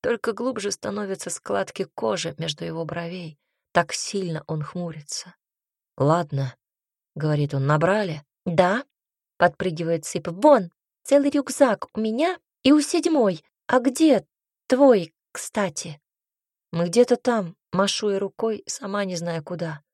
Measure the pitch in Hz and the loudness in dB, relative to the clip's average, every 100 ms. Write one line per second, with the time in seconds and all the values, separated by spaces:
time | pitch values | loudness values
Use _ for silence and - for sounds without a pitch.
0 | - 226 - 202 240 226 202 196 208 202 | -2 -2 -4 -4 -4 -4 -6 -6 -8 -6
1 | 202 190 - - - 202 190 - 196 - | -6 -8 -8 -12 -4 -4 -4 -8 -10 -4
2 | 226 190 165 151 160 147 170 165 160 165 | -2 -2 -4 -6 -8 -6 -8 -8 -8 -8
3 | 170 180 165 151 _ _ _ - 165 - | -10 -10 -12 -16 _ _ _ -2 0 -6
4 | - 202 180 156 - 156 147 180 175 156 | -6 -6 -4 -6 -6 -8 -6 -8 -10 -10
5 | 147 - - _ _ _ _ _ _ - | -12 -14 -14 _ _ _ _ _ _ -2
6 | 139 165 165 139 131 - _ _ _ _ | 2 2 0 -4 -6 -8 _ _ _ _
7 | _ - 156 151 143 139 135 151 165 208 | _ -6 -2 0 0 -2 0 2 2 2
8 | 196 156 _ _ - 165 180 220 277 _ | -2 -6 _ _ -2 2 4 2 -4 _
9 | _ _ _ _ 175 - 185 160 165 165 | _ _ _ _ 0 2 -4 -4 -2 -2
10 | 156 175 151 170 285 269 175 _ _ _ | -4 -8 -8 2 6 6 4 _ _ _
11 | - 285 285 285 269 - 269 202 - - | 2 2 4 0 -4 2 2 2 -4 -4
12 | 220 226 330 359 _ _ 254 302 285 349 | -4 0 -2 -2 _ _ 4 4 4 0
13 | 349 311 214 165 _ _ - 254 247 247 | 2 2 2 0 _ _ 0 2 2 4
14 | 320 233 - _ _ _ _ 254 277 220 | 4 4 0 _ _ _ _ 6 8 6
15 | 165 _ _ - - - 190 151 170 147 | 2 _ _ -16 -8 -4 -4 -4 -14 -16
16 | _ _ _ _ _ _ _ 170 175 185 | _ _ _ _ _ _ _ -4 0 4
17 | 240 240 - 233 175 - _ 180 196 - | 4 2 0 -2 -4 -12 _ -2 0 0
18 | 214 196 196 - 226 214 - - 214 202 | -2 -2 -4 -4 -4 -4 -8 -12 -8 -6
19 | 196 175 170 165 151 175 165 151 _ | -4 -6 -6 -6 -8 -8 -8 -10 _